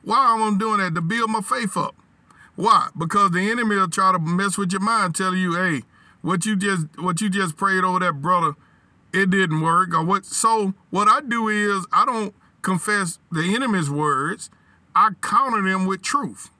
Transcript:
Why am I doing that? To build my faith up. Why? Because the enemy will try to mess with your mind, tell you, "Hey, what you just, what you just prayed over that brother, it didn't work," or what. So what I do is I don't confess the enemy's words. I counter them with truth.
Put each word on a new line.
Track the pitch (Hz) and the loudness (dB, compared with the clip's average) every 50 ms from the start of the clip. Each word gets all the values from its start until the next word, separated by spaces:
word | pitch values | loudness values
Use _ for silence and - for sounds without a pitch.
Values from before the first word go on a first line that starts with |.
| - | -2
Why | 175 208 254 269 247 233 | 0 2 4 4 4 4
am | 226 220 | 2 2
I | 214 208 | 2 2
doing | 190 220 226 208 208 | 0 0 0 0 0
that? | 190 180 160 | 0 -2 -2
To | 175 | -2
build | 165 165 220 233 226 220 | -2 -2 -2 -2 -2 -2
my | 220 214 | -2 -4
faith | 196 - 262 254 240 196 - | -4 -4 -4 -4 -4 -4 -4
up. | 180 151 - - _ _ _ _ _ _ _ - - - - _ | -4 -4 -4 -6 _ _ _ _ _ _ _ -20 -20 -20 -20 _
Why? | - 180 226 220 185 - - _ | -2 0 2 2 2 0 -2 _
Because | 147 165 165 - 202 202 190 | -6 -6 -2 2 2 2 2
the | 170 180 190 208 | 2 0 0 -2
enemy | 226 240 240 220 208 | -2 -2 -2 0 0
will | 196 190 | 0 0
try | 170 - - 190 190 | -2 0 0 2 2
to | 190 185 | 2 2
mess | 160 160 175 180 196 202 - | 0 -2 -2 0 0 -2 -2
with | 196 202 180 185 | -2 -2 -2 -2
your | 190 | -2
mind, | 190 247 302 - - - 262 | -2 0 0 0 0 -2 -2
tell | - 190 190 185 | -2 -2 -2 0
you, | 185 185 180 165 | 0 -2 -2 0
"Hey, | 175 185 180 156 127 117 _ _ _ _ _ _ _ | 0 0 0 -2 -2 -6 _ _ _ _ _ _ _
what | - 151 185 185 - | -4 -2 -2 -2 0
you | 214 214 | -2 -2
just, | 190 196 202 196 175 156 151 - - | 0 0 0 -2 -2 -4 -6 -8 -6
what | 160 185 175 165 | -4 -4 -2 0
you | 214 208 | -2 -2
just | 185 202 190 170 147 | 0 -2 -2 -4 -2
prayed | - 196 196 190 185 185 | -2 0 2 2 2 2
over | 185 180 185 | 2 0 0
that | 180 175 156 139 | 0 0 -2 -2
brother, | 139 175 180 175 165 151 151 _ _ _ _ _ _ _ _ _ _ _ - | 0 0 2 2 2 0 -4 _ _ _ _ _ _ _ _ _ _ _ 0
it | 185 196 190 | 0 2 4
didn't | 185 196 190 165 156 156 | 4 2 2 2 0 0
work," | 156 165 165 175 190 175 165 | 2 2 2 2 2 2 0
or | 160 160 | 0 2
what. | 170 196 190 - | 2 0 0 -2
So | - - - - 220 226 220 208 190 190 _ _ _ | -6 -6 0 2 2 2 2 0 -2 -4 _ _ _
what | - 185 - | -2 0 4
I | 214 226 285 | 4 4 2
do | 311 254 240 233 226 | 2 -2 -2 -2 0
is | 214 214 208 208 208 202 196 170 - - | 0 0 0 0 0 0 -2 -2 0 2
I | 180 220 | 2 2
don't | 269 247 220 214 196 - _ _ _ _ _ | 2 0 -2 -4 -6 -8 _ _ _ _ _
confess | - 196 190 170 - - 208 208 190 170 - - _ _ | -4 -2 -2 -2 0 0 0 0 0 -4 -6 -10 _ _
the | 165 156 165 180 208 | -4 -2 0 0 0
enemy's | 240 269 247 208 185 160 143 | 0 0 0 0 0 0 -2
words. | 143 147 151 147 143 131 139 160 208 - - - _ _ _ _ _ _ _ _ _ | -2 -2 0 0 0 0 -2 -4 -6 -8 -12 -18 _ _ _ _ _ _ _ _ _
I | 180 196 220 196 _ | 2 2 2 0 _
counter | - - 208 226 294 262 233 208 | -4 0 2 2 2 2 0 0
them | 190 190 190 190 185 | 0 0 0 0 0
with | 190 190 190 | -2 -2 -4
truth. | - - - 285 - - 294 - - - _ _ | -4 -4 -2 -2 -2 -4 -8 -12 -20 -20 _ _